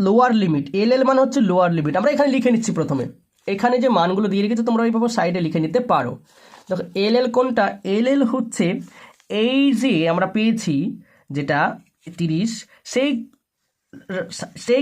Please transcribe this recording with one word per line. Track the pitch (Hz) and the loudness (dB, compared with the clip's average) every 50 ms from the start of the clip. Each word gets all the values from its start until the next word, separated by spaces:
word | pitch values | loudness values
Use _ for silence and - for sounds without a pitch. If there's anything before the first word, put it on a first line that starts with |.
| 196 190 | 2 4
লোয়ার | 208 233 254 247 233 220 190 | 4 4 4 4 4 2 2
লিমিট, | 165 156 143 139 - - 196 | 2 0 0 -2 -2 -2 0
এলএল | 208 233 254 262 262 262 | 2 2 2 2 4 4
মানে | 269 262 269 | 4 2 2
হচ্ছে | 262 262 277 226 185 | 2 2 2 2 2
লোয়ার | 180 180 180 175 170 165 | 4 4 2 2 2 0
লিমিট। | 147 151 - - | 0 0 0 0
আমরা | 214 294 294 | 0 0 2
এখানে | 285 294 285 262 | 2 2 2 2
লিখে | 269 226 247 233 | 2 2 2 2
নিচ্ছি | 220 - - 175 160 | 0 0 -2 -2 -2
প্রথমে, | 151 - 143 131 120 - - _ _ _ _ _ - - 196 | -2 -2 -2 -4 -4 -6 -10 _ _ _ _ _ -8 -6 -4
এখানে | 196 - 247 247 247 240 | 0 0 2 2 4 4
যে | 254 233 208 | 4 4 2
মানগুলো | 220 180 185 196 214 202 | 2 2 0 0 0 0
দিয়ে | 190 196 202 | 0 0 0
রেখেছে | 208 240 226 226 247 | 0 0 -2 0 0
তোমরা | 233 226 233 | 0 0 0
ওইভাবে | 233 226 226 233 233 226 - | 0 0 0 0 0 0 0
সাইডে | 170 175 180 185 170 | -2 0 0 -2 -2
লিখে | 156 160 165 160 | -2 0 0 -2
নিতে | 156 160 240 - - | 0 0 -2 0 0
পারো। | 180 147 123 120 - - _ _ _ _ - - - - - - | 0 0 0 -2 -8 -12 _ _ _ _ -20 -20 -20 -16 -10 -8
দেখো | 185 175 170 - - 196 196 | -6 -6 -8 -6 -4 -2 0
এলএল | 214 226 247 254 233 233 | 2 2 2 2 0 0
কোনটা, | 247 247 262 233 - 196 196 196 - - 190 196 | 0 0 0 0 0 0 0 -2 -6 -6 -2 -2
এলএল | 214 240 254 277 285 269 226 269 | 0 2 2 2 2 2 0 0
হচ্ছে | 262 233 226 - - 185 170 185 180 - - - - - - - _ _ - 190 208 220 | -2 -4 -4 -2 -2 -2 0 -2 -4 -8 -12 -20 -20 -20 -20 -20 _ _ -6 -4 -2 0
এই | 247 262 269 277 277 254 202 | 0 2 2 2 2 2 2
যে | 240 269 208 156 160 165 165 | 0 0 0 2 0 0 0
আমরা | - 190 185 - | 0 -2 -2 0
পেয়েছি | 214 214 226 226 226 - 175 147 135 165 240 - - - _ _ _ _ - 139 | 0 0 0 0 0 -2 -2 -2 0 -2 -2 -6 -10 -14 _ _ _ _ -10 -8
যেটা | 143 143 139 151 143 160 208 - - _ _ _ _ - 170 170 - | -6 -4 -2 -2 0 0 -2 -4 -6 _ _ _ _ -20 -14 -8 -4
তিরিশ, | 175 160 156 165 202 226 226 - - _ _ _ - - | -2 -2 0 0 -2 -2 -4 -8 -14 _ _ _ -12 -6
সেই, | - 247 269 294 277 233 226 - _ _ _ _ _ _ _ _ _ _ _ _ - - - - 185 185 - - - - 185 - - - - | -2 -2 -2 -2 -2 -4 -8 -12 _ _ _ _ _ _ _ _ _ _ _ _ -20 -18 -14 -10 -8 -8 -8 -8 -10 -12 -14 -14 -14 -10 -4
সেই | - 240 269 | -2 0 2